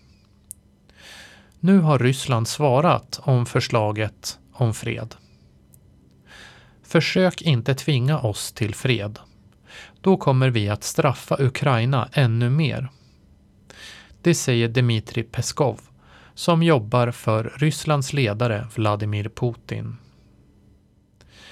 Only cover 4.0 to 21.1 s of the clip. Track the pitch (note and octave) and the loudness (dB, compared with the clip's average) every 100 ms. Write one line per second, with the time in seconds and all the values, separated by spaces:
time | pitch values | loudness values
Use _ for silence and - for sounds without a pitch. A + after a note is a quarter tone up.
4 | G#2+ - - - _ - A#2 A2 A#2+ A2+ | -4 -6 -14 -14 _ -2 -2 -2 -6 -8
5 | A2+ - _ _ _ _ _ - _ _ | -10 -16 _ _ _ _ _ -20 _ _
6 | _ _ - - - - - _ - E3+ | _ _ -20 -20 -20 -20 -20 _ -2 0
7 | - F#3 F#3 - E3 B2 B2+ C3 - C3+ | 2 2 0 0 0 0 0 -2 0 0
8 | B2+ D#3 A2+ G2+ - - G#2+ - B2+ A2 | 0 0 -2 -4 -8 -4 -6 -2 -2 -2
9 | G#2 G#2+ - _ - _ - - - _ | -4 -10 -20 _ -20 _ -20 -20 -20 _
10 | F#3+ F#3+ - C3 C3 A#2 G2+ G#2 - - | 0 2 2 2 2 2 0 -2 -4 -2
11 | D3+ - - D3 C3 - C#3+ A#2+ A#2+ C3+ | 0 -2 -4 0 0 0 0 2 2 0
12 | G#2+ - B2 A#2 A#2+ C#3+ D3 A2+ C3 - | 0 2 2 2 0 0 0 -2 -8 -14
13 | _ _ _ _ _ _ - - - - | _ _ _ _ _ _ -20 -20 -20 -20
14 | - - E3+ D#3+ - A#2+ A#2 A#2+ A#2+ A2 | -20 -4 0 0 2 2 2 2 2 0
15 | - A#2 A2+ - - - C#3 G#2 - _ | -4 -6 -6 -6 -4 -2 -2 -2 -12 _
16 | - - - - - E3 E3 C#3+ G#2+ B2 | -20 -20 -20 -6 0 2 4 2 2 0
17 | A#2+ - - A2 A2+ - D3+ D3+ D#3 D3 | 0 -2 -2 0 -2 -2 -2 -2 -2 -2
18 | C3+ C#3+ A2+ G#2 A#2+ G#2+ A#2 - G#2+ G#2 | -2 0 0 0 -2 -2 -6 -2 0 0
19 | G#2+ G#2 G#2+ - B2 A#2 - A2 A2 A#2 | -2 -4 -6 -4 -4 -4 -10 -10 -10 -14
20 | - _ _ _ _ _ _ _ _ _ | -20 _ _ _ _ _ _ _ _ _
21 | _ | _